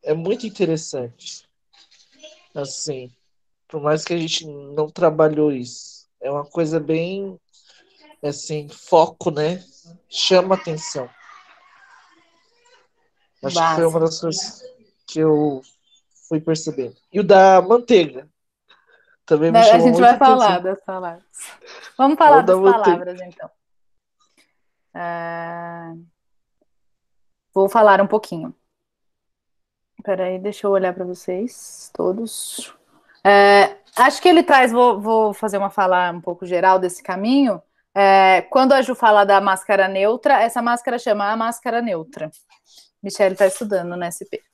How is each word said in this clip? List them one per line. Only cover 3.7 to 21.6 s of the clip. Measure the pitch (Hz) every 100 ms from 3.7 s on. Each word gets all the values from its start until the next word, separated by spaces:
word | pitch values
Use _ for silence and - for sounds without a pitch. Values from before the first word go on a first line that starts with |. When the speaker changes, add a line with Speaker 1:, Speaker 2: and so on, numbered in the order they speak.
| 160
Speaker 1:
mais | 147 151
que | -
a | 175
gente | 160 - 160
não | 143 139 143 151
trabalhou | - 170 151 156 151 151
isso, | 135 123 - - - _ _
é | 131
uma | 143
coisa | 143 170 156 160
bem, | 147 160 170 196 196 180 _ _ _ _ _ _ _ _
assim, | 147 143 - 156 147
foco, | - - 170 165 - 180
né? | 147 151 180 _ _ _ _ _
Chama | - - 185 185
atenção. | 185 - 156 - 143 123 _ _ - _ _ _ _ _ _ _ 339 330 330 _ 480 480 _ _ _ _ _ _ _
Acho | 139 170
que |
foi |
Speaker 2:
Básico. | 165 156 165
Speaker 1:
uma | 165
das | 160 160
coisas | 170 156 - - - _ _ _ -
que | 156
eu | 156 151 151 135 _ _ _ _ _ _ _
fui | 160
percebendo. | 160 156 160 143 123 _ _
E | 190
o |
da | 185 196 190 190
manteiga. | 180 240 240 226 156 127 143 _ _ _ _ _ _ _ _ _
Também | - 151 160
me | 226
Speaker 2:
Não, |
a | 226
Speaker 1:
chamou | 226 254
Speaker 2:
gente |
Speaker 1:
muita | - 240
Speaker 2:
vai | 240
falar | 269 262 220
Speaker 1:
atenção. | 180
Speaker 2:
das | 185 196
palavras. | - 185 180 170 _ - - -